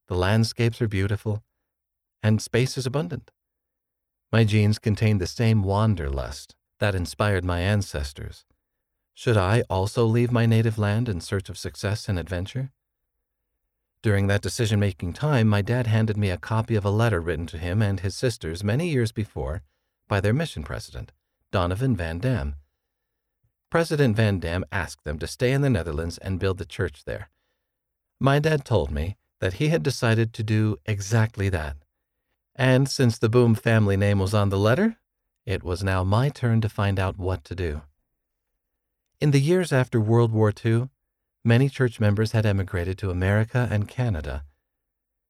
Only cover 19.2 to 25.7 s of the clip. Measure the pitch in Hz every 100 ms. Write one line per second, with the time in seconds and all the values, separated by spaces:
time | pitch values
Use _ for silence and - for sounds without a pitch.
19.2 | 107 - 67 76 - _ _ _ - 101
20.2 | 101 127 160 - 71 60 - 62 57 _
21.2 | _ _ _ 101 87 95 131 101 82 85
22.2 | 127 117 69 71 _ _ _ _ _ _
23.2 | _ _ _ _ - 165 165 156 139 107
24.2 | 107 98 82 87 - 98 78 - 76 76
25.2 | 80 - 127 139 143